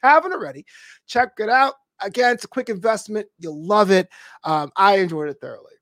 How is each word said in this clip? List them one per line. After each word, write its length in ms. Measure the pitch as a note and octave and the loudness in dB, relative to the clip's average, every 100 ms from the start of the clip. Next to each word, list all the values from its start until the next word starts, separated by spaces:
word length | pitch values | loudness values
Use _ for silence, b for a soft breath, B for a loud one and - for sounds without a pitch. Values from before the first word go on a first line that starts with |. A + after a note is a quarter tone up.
haven't 300 | C4 D#4 F4+ | 4 4 2
already, 340 | F4+ F#3 A#3 - B B B - | -8 -10 -14 -20 B B B -6
check 260 | A#3+ B3 - | -2 -2 -2
it 100 | G#3+ | 0
out. 260 | B3+ C4+ - _ - | 2 2 -2 _ -12
Again, 320 | G3 A#3+ B3 | -8 0 0
it's 100 | A#3+ | 0
a 40 | - | -6
quick 200 | - A#3+ | -8 -6
investment. 580 | G3+ A3 G#3+ - G#3+ G#3 _ | -4 -2 -2 -4 -8 -10 _
You'll 260 | E3+ D3+ | -14 -10
love 260 | E3 G#3 G3 | 0 2 4
it. 180 | F#3+ F3+ B B B | 4 0 B B B
Um, 260 | D#3 D#3 D3 - | -4 -4 -4 0
I 220 | G3 G3 | 4 4
enjoyed 320 | F#3 D#3+ D3+ | 0 -4 -8
it 100 | C#3 | -10
thoroughly. 320 | B2+ A#2 - _ | -14 -18 -20 _